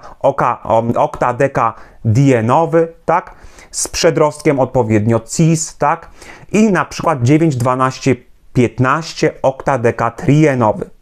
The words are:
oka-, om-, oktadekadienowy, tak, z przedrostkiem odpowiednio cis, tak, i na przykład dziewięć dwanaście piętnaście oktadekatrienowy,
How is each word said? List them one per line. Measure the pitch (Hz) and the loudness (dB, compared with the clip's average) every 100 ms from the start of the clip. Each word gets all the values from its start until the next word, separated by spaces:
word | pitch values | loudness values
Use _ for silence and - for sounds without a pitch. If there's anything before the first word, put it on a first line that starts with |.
| - - | -10 -4
oka-, | 139 135 139 117 | -4 0 -2 -2
om-, | 107 110 117 - | -2 -2 0 -2
oktadekadienowy, | 147 - 135 120 135 139 117 - - - 117 107 139 120 110 147 165 165 165 - - | -2 -2 -4 0 -2 0 -2 -4 -20 -8 -2 2 4 2 2 0 2 0 0 -4 -4
tak, | 175 - - - - - | -4 -4 -20 -20 -20 -16
z | - - | -10 -8
przedrostkiem | - 170 151 151 - 156 139 | 0 0 2 0 0 -2 0
odpowiednio | 131 131 110 107 107 117 | 0 0 0 0 2 -2
cis, | - - 160 160 - - | -2 0 2 2 -4 -4
tak, | 147 165 - - - - - | -2 -2 -8 -20 -20 -20 -6
i | 202 220 | 0 2
na | 175 139 | 2 -2
przykład | - 170 147 | -4 -4 0
dziewięć | 120 151 165 127 | 2 4 2 0
dwanaście | 123 127 131 - 139 - - - - | -2 0 -2 -2 -2 -2 -4 -20 -8
piętnaście | - 113 - 127 151 160 - 156 - | -2 -2 0 0 0 -4 -4 -4 0
oktadekatrienowy, | 131 - - 135 117 117 117 - - 147 151 131 110 - - - | -4 -2 -4 0 -2 -2 -4 -4 0 2 4 2 0 0 -6 -14